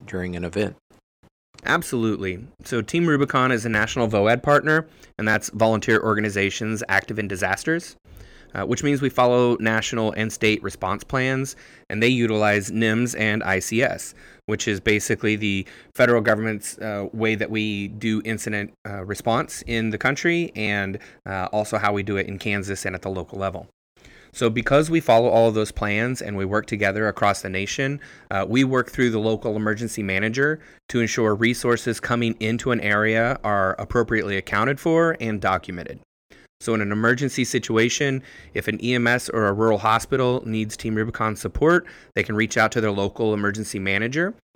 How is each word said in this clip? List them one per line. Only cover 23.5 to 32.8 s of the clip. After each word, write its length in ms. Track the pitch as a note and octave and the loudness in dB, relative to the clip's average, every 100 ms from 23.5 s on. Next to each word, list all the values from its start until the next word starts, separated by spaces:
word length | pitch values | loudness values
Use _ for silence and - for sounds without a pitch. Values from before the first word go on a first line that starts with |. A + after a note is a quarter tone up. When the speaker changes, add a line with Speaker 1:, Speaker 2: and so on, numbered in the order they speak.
| F2+ - _ _ _ - - - - | -6 -14 _ _ _ -20 -20 -16 -2
Speaker 2:
So 140 | A#2 | 0
because 400 | A#2 - C#3+ D#3+ | 0 2 2 4
we 100 | E3 | 0
follow 300 | - A2+ A#2 | 4 6 6
all 180 | A2 A2+ | 6 4
of 60 | |
those 180 | G#2+ G#2+ | 4 -2
plans 480 | - G#2 G#2 B2 B2+ | -2 -2 0 -2 -4
and 160 | - G2 | -6 -4
we 80 | |
work 220 | F#2+ G#2 - | -2 -2 -2
together 420 | G#2 G2 G#2 G#2+ | 0 0 0 -2
across 360 | - G2+ G2 | 2 0 0
the 60 | F#2+ | -2
nation, 500 | F#2+ G2+ - C3+ C#3+ - - - | -4 -4 -4 -4 -4 -12 -18 -6
uh, 120 | G2 G2 | -4 0
we 140 | B2 | 2
work 260 | C3 B2+ A#2+ | 2 2 0
through 220 | - B2 | 2 2
the 80 | A2 | 2
local 360 | A2 G#2+ A#2 G#2+ | 0 0 -2 -2
emergency 460 | G#2+ G#2+ A2+ - | -2 -2 -4 -4
manager 580 | G2 F#2+ A2 B2+ D3 D#3 - - - | -2 0 0 0 0 -2 -10 -20 -4
to 120 | A#2+ | 0
ensure 340 | A2+ - G#2+ G#2 | 0 2 2 4
resources 640 | A2+ A#2+ B2 A#2 B2 A2 | 2 2 0 0 0 -4
coming 360 | - A#2+ A#2 - | -2 0 0 -2
into 320 | A2 A#2 C3 | -2 -2 0
an 100 | A#2 | 0